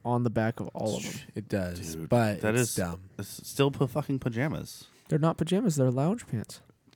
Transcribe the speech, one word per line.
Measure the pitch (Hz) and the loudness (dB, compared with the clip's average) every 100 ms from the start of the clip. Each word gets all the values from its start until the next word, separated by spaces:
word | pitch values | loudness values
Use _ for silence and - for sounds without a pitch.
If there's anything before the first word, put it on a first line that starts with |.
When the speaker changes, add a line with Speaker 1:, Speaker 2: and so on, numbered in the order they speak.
| 120 | 0
Speaker 1:
on | 120 | 2
the | 120 | 2
back | 107 110 113 | 2 2 0
of | 104 | -4
all | - 107 95 | -4 -2 -2
of | - | -4
'em. | - - | -10 -10
Speaker 2:
It | - 104 | -10 -2
does, | 101 90 87 82 80 | -2 -2 -4 -8 -8
Speaker 3:
Dude, | 80 | 2
Speaker 2:
but | 123 110 98 | 4 4 2
Speaker 3:
that | 107 | 2
Speaker 2:
it's | 117 117 | 4 2
Speaker 3:
is | - | 0
Speaker 2:
dumb. | 90 87 92 - | -2 -4 -10 -12
Speaker 3:
it's | 101 - - | -10 -12 -6
still | - 139 | 2 2
pa-, | 139 139 | 2 0
fucking | 156 123 135 | 0 -2 -2
pajamas. | 131 113 147 90 - - - - - | -2 -2 -2 -2 -6 -12 -20 -16 -2
Speaker 1:
They're | 156 | 2
not | 160 165 | 2 2
pajamas. | 160 185 226 143 | 0 2 2 4
They're | 127 | 4
lounge | 123 151 233 - | 4 2 0 -2
pants. | 113 - - - _ _ | -6 -6 -12 -20 _ _